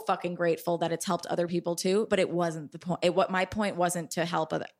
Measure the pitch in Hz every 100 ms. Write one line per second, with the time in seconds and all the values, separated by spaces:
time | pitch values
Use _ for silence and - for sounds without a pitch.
0 | - 180 180 175 170 160 - 170 165 165
1 | - 175 - 175 170 175 170 170 185 202
2 | 226 196 170 170 170 160 147 165 180 165
3 | 175 170 180 190 190 214 202 170 175 175
4 | 160 180 170 170 156 160 - _